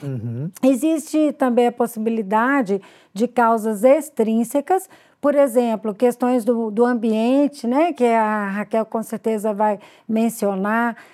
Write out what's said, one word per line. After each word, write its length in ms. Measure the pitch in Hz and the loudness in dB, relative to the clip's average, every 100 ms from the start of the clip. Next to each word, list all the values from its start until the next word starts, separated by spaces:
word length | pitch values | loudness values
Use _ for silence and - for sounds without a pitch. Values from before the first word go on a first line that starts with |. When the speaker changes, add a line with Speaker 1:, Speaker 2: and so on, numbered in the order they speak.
Speaker 1:
Uhum. 500 | 147 127 117 117 156 - | -8 -6 -6 -6 -8 0
Speaker 2:
Existe 720 | 262 262 311 320 - 302 302 | 2 2 2 -2 -2 0 0
também 340 | 294 254 240 240 | 0 0 2 2
a 40 | |
possibilidade 1080 | 233 233 - 220 226 190 214 240 277 202 196 - - _ | 0 -4 -2 -4 -4 0 0 2 0 0 -4 -6 -20 _
de 160 | 190 240 | -4 -4
causas 560 | 240 233 226 214 208 | 2 2 2 -2 2
extrínsecas, 1040 | 247 302 302 - 220 226 233 285 285 370 - - _ _ | 4 4 0 -4 0 0 0 -2 0 -2 -2 -20 _ _
por 140 | 285 285 | -2 2
exemplo, 580 | 277 233 240 220 220 | 2 2 0 -2 -4
questões 520 | 196 247 240 247 254 214 | 0 0 0 0 0 0
do, 260 | 233 226 | -2 -2
do 140 | 208 240 | 0 0
ambiente, 840 | 247 226 214 226 269 285 285 233 | 0 0 0 2 2 0 -2 -2
né, 240 | 254 339 | 0 0
que 140 | 302 240 | 0 2
a 420 | 226 214 214 202 | 2 2 -2 -4
Raquel 380 | 196 202 226 220 | -6 -4 -4 -2
com 180 | 233 | -6
certeza 500 | 214 214 - 220 208 | -6 -6 -4 -2 -2
vai 240 | 208 214 202 - - - | 0 0 0 -8 -18 -4
mencionar, 880 | 220 233 220 202 196 202 226 240 226 - | 0 0 0 -2 -2 -2 0 -2 -4 -14